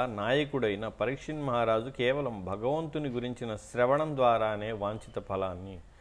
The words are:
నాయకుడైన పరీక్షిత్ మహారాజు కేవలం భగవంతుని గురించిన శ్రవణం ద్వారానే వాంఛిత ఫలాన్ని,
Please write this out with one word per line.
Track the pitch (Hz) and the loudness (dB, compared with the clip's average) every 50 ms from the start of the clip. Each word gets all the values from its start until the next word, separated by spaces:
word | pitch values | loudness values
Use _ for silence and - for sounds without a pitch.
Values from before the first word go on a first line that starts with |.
| 123 127 110 | 4 0 -2
నాయకుడైన | 101 101 113 131 147 151 143 143 131 117 107 98 98 110 | -2 2 2 4 2 2 0 0 2 2 2 2 0 -4
పరీక్షిత్ | 110 - - 107 117 135 - - - 156 | -6 -4 -2 -2 -2 -2 -4 -6 -8 -6
మహారాజు | 151 147 135 120 120 117 113 110 110 117 135 | -4 -2 0 2 2 4 4 4 2 0 -2
కేవలం | 135 - 123 123 135 147 143 127 113 98 90 | -2 0 2 2 2 2 0 -4 -4 -6 -6
భగవంతుని | 92 98 104 110 127 147 160 165 151 147 156 151 139 | -6 -4 -2 0 0 0 0 -2 -4 -4 -4 -4 -2
గురించిన | 120 120 120 123 123 - 123 117 107 | -2 -4 -4 -4 -6 -6 -6 -6 -6
శ్రవణం | 98 - - - 117 123 127 139 147 156 156 147 | -6 -8 -4 2 4 4 6 4 4 2 0 2
ద్వారానే | 135 127 120 117 110 110 107 107 104 104 110 | 4 6 6 6 6 4 2 0 -2 -4 -4
వాంఛిత | 113 101 101 101 107 113 - - - 104 98 | -4 -2 -2 -2 -4 -4 -8 -10 -10 -8 -6
ఫలాన్ని, | - 98 95 95 95 90 90 92 98 95 85 - - - - | -4 -2 -2 -2 -2 -4 -6 -10 -12 -12 -14 -16 -18 -20 -20